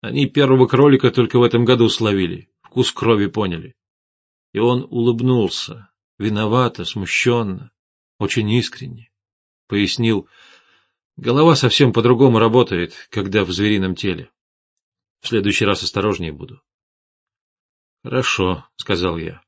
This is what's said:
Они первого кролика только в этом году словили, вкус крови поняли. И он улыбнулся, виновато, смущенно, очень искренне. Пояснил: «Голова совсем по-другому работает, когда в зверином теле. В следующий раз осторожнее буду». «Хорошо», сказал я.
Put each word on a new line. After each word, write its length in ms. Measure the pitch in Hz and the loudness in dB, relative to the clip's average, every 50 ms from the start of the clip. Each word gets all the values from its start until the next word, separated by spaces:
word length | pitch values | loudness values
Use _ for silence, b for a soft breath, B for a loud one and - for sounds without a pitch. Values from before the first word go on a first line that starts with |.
| - | -12
Они 200 | 110 127 143 143 | -6 -2 -2 -2
первого 400 | 127 _ 147 143 131 135 131 127 | -2 _ 0 2 4 6 4 4
кролика 440 | 123 - 123 139 147 139 131 - 123 | 4 4 4 6 6 6 4 4 2
только 280 | - - 120 110 - 123 | 2 2 0 2 2 2
в 40 | 120 | 2
этом 220 | 117 120 117 120 | 4 2 2 2
году 240 | 113 127 113 117 110 | 2 4 4 4 2
словили, 600 | 110 - 117 107 101 98 92 85 90 - - _ _ _ _ | 2 0 -2 0 0 0 -2 -2 -6 -10 -14 _ _ _ _
вкус 300 | _ _ 127 123 - - | _ _ -2 -2 -2 -2
крови 340 | - - 113 117 104 101 | -4 0 0 2 2 0
поняли. 480 | 95 - 110 104 92 85 82 82 - _ _ _ _ _ _ _ _ _ _ _ _ _ _ _ _ _ | -2 -2 -4 -4 -4 -6 -8 -12 -16 _ _ _ _ _ _ _ _ _ _ _ _ _ _ _ _ _
И 80 | 104 | 0
он 260 | 110 120 123 123 151 - | 0 0 0 0 -4 -6
улыбнулся, 1000 | - 120 117 123 120 117 123 127 127 120 107 90 - - - - - 117 104 _ _ _ _ _ _ | -4 0 0 0 0 0 0 0 2 2 0 -2 -4 -6 -12 -12 -16 -20 -20 _ _ _ _ _ _
виновато, 680 | _ 101 107 107 104 110 107 110 127 127 117 120 - 87 | _ -4 -4 -2 -2 -2 0 0 0 0 0 -4 -8 -12
смущенно, 880 | - - 107 95 87 - - - 123 120 120 113 101 92 - - - _ _ _ _ _ _ _ _ _ _ | -10 -8 -8 -8 -6 -4 -2 0 0 0 0 -2 -4 -8 -10 -12 -20 _ _ _ _ _ _ _ _ _ _
очень 300 | 104 98 - 120 107 104 | -6 -4 -4 -4 -2 0
искренне. 600 | 110 123 113 - - - - - 62 - 117 _ _ _ _ _ _ _ _ _ _ _ _ | 0 0 -2 -2 -10 -14 -18 -18 -18 -20 -20 _ _ _ _ _ _ _ _ _ _ _ _
Пояснил: 600 | _ 104 101 101 98 - - 117 113 110 101 - b b b b b b b b b b b b b b _ _ _ _ | _ -2 -2 -2 -2 -2 -2 -2 0 0 -2 -4 b b b b b b b b b b b b b b _ _ _ _
«Голова 400 | - 135 117 120 143 156 170 160 | -8 -4 -2 2 4 4 4 4
совсем 360 | 135 - 120 - - 143 123 98 | 4 2 0 2 4 2 2 2
по-другому 460 | 117 110 120 127 113 139 135 117 110 | 2 2 2 4 6 4 4 4 4
работает, 560 | 113 113 110 127 120 - 98 87 87 82 B B B B | 4 4 4 2 2 2 -2 -4 -4 -6 B B B B
когда 340 | - 107 95 98 95 107 98 | -8 -8 -6 -2 -2 -2 -2
в 60 | 85 | -2
зверином 460 | 90 87 101 107 107 101 95 92 90 | -2 -2 0 0 0 0 -2 -4 -6
теле. 340 | - - 98 90 - - - _ _ _ _ _ _ _ _ _ _ _ _ _ _ _ _ _ _ _ | -4 -4 -6 -6 -6 -10 -18 _ _ _ _ _ _ _ _ _ _ _ _ _ _ _ _ _ _ _
В 60 | - | -4
следующий 360 | 120 110 98 104 101 - 110 | -2 -2 0 0 0 0 0
раз 180 | 101 101 - 92 | 0 -2 -2 -4
осторожнее 500 | 82 - 101 95 107 98 85 87 80 73 | -6 -4 -2 -2 -2 -2 -4 -6 -10 -10
буду». 300 | 73 73 - - _ _ _ _ _ _ _ _ _ _ _ _ _ _ _ _ _ _ _ _ _ _ _ _ _ _ _ _ _ _ | -12 -18 -20 -20 _ _ _ _ _ _ _ _ _ _ _ _ _ _ _ _ _ _ _ _ _ _ _ _ _ _ _ _ _ _
«Хорошо», 640 | 123 120 127 127 - - - 95 90 92 - - _ _ | -6 -4 -4 -2 -2 -2 -2 -2 -2 -2 -4 -10 _ _
сказал 400 | _ - - 101 85 90 92 82 | _ -6 -6 -4 -2 -2 -4 -6
я. 260 | 82 80 85 85 - _ | -6 -10 -12 -14 -18 _